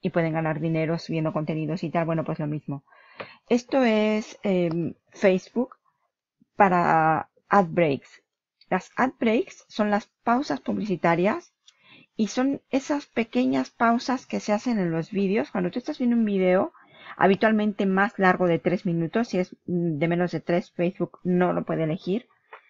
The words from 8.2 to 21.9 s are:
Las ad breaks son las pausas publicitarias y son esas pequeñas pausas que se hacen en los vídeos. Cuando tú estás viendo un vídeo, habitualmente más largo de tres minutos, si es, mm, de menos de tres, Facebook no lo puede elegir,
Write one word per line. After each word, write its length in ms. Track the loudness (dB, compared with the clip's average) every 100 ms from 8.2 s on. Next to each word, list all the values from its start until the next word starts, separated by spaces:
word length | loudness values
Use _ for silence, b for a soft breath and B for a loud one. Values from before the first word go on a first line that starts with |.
| _ _ _ _ _
Las 220 | -6 -6 -4
ad 160 | -4 0
breaks 460 | 0 0 -2 -10 _
son 220 | -4 0
las 160 | -2 -4 _
pausas 380 | -2 -2 -2 -6
publicitarias 920 | -4 -6 -2 0 0 2 0 -2 -8 _ _ b b b b -6
y 120 | -4
son 320 | 0 -2 -2 _
esas 360 | -6 -4 -6 -4
pequeñas 640 | -6 -2 -2 0 -2 -4
pausas 560 | _ 0 2 0 -4 -4
que 140 | -8
se 120 | -2
hacen 260 | -2 0 -2
en 120 | 0
los 200 | -2 -4
vídeos. 400 | -2 0 0 -2
Cuando 200 | -4 -4
tú 80 | -4
estás 200 | -8 -4
viendo 180 | 0 2
un 80 |
vídeo, 480 | 2 2 4 4 2 _ B B B B
habitualmente 680 | 2 4 2 2 0 0 0
más 320 | 2 0 2
largo 280 | 2 4 2
de 120 | 2
tres 280 | 0 -2 -2
minutos, 420 | -2 -2 -2 -2
si 100 | -2
es, 160 | -4 -8 -6
mm, 320 | -2 -2 0
de 100 | 0
menos 240 | 0 0
de 80 | -2
tres, 300 | 0 -2 -2
Facebook 460 | -2 -2 -2 -8 -4
no 280 | 0 2 2
lo 120 | 0
puede 200 | -2 -2
elegir, 420 | -2